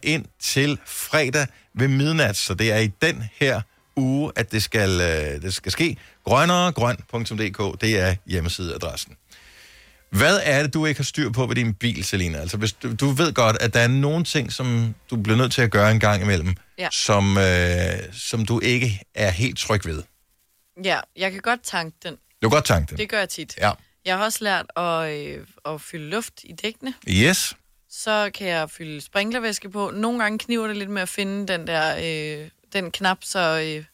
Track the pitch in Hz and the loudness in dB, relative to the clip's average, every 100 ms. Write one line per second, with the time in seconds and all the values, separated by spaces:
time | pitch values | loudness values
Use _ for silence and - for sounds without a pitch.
0 | 151 160 - _ - 135 143 139 - - | 0 -2 -4 _ -2 0 0 0 -6 -10
1 | - 156 131 147 135 - _ - 135 135 | -2 0 2 0 -2 -6 _ 0 2 4
2 | 147 160 120 - - 90 110 107 110 - | 2 2 0 0 -4 0 2 2 2 2
3 | 160 131 113 - 135 107 - _ _ - | 0 0 -8 0 0 0 -4 _ _ -2
4 | 131 135 151 - 120 110 98 110 98 90 | 0 0 0 -2 -2 -2 0 2 2 2
5 | 87 78 76 71 92 - - - 165 - | 2 0 -2 -4 -6 -6 -4 0 0 -2
6 | - _ - 127 170 180 180 - 120 107 | -12 _ 2 4 4 4 2 2 0 0
7 | - 117 113 110 110 98 98 - 110 104 | -6 -6 -4 -2 -4 -2 -4 0 0 2
8 | 92 92 - 90 82 - 85 - 82 - | 2 0 -2 -4 -2 -4 -6 -6 -6 -8
9 | - - _ - - - - - - _ | -10 -14 _ -20 -20 -20 -20 -20 -20 _
10 | _ 98 151 202 151 139 151 160 156 147 | _ 2 4 4 4 2 2 0 0 0
11 | 135 - 131 117 120 123 113 101 120 - | -2 -2 -2 0 0 0 0 0 -2 -2
12 | 92 98 87 76 85 101 110 - 123 110 | -2 -2 -2 -4 -6 -2 -4 -4 -6 0
13 | 139 135 170 120 113 110 117 120 117 135 | 0 2 2 4 4 4 2 4 4 4
14 | 143 160 170 151 120 - 127 117 113 107 | 2 0 0 -2 -2 -4 -2 0 0 -4
15 | - 117 104 110 127 - 113 104 104 110 | -6 -2 2 4 4 2 4 6 6 6
16 | 104 104 101 92 87 90 - - 175 - | 4 2 2 2 0 -2 -6 -8 -4 -2
17 | - 101 98 98 95 90 87 87 90 92 | 2 4 6 6 4 4 4 2 0 -2
18 | 80 95 - 113 107 117 120 123 123 98 | -8 -10 -6 -4 0 0 2 2 0 -2
19 | - - 104 87 127 - - 107 85 76 | -6 -2 0 2 -2 -2 0 0 0 -6
20 | - _ _ _ _ _ _ 175 185 156 | -10 _ _ _ _ _ _ -6 -2 -2
21 | - - 190 190 226 240 - 185 160 - | -4 -6 -6 -2 -2 -2 -4 -6 -6 -10
22 | 175 143 _ _ 117 147 - 90 73 139 | -14 -14 _ _ 2 2 4 2 2 -4
23 | 208 214 185 - 151 - 104 - _ _ | -2 -2 -2 -6 -12 -2 -2 -2 _ _
24 | 185 185 214 - 208 180 - - 175 165 | -4 0 -2 -2 -2 -2 -2 -4 -2 0
25 | 160 147 147 143 - _ 147 156 - 165 | -2 -6 -10 -14 -18 _ -10 -10 -10 -12
26 | 151 208 233 - - 165 214 226 262 - | -6 -6 -8 -16 -20 -10 -8 -8 -12 -10
27 | - 92 143 185 - - _ _ _ - | 0 4 4 4 -2 -8 _ _ _ -8
28 | 214 214 208 - 190 165 156 - 160 151 | 0 0 0 -4 -4 -2 -4 -8 -12 -12
29 | - 202 208 240 226 196 196 208 196 196 | -4 -2 0 -2 -4 -4 -8 -4 -4 -2
30 | 226 240 214 220 - 233 220 208 196 202 | -2 0 -2 -2 -2 -2 -2 -4 -6 -4
31 | 180 - 196 202 196 175 165 160 156 151 | -4 -4 -4 -4 -4 -4 -2 0 0 -2
32 | 165 156 151 151 156 _ _ 202 175 - | -4 -4 -6 -10 -14 _ _ -6 -6 -2
33 | 196 185 - 190 170 160 156 156 156 | -2 -2 -4 0 2 2 -2 -6 -10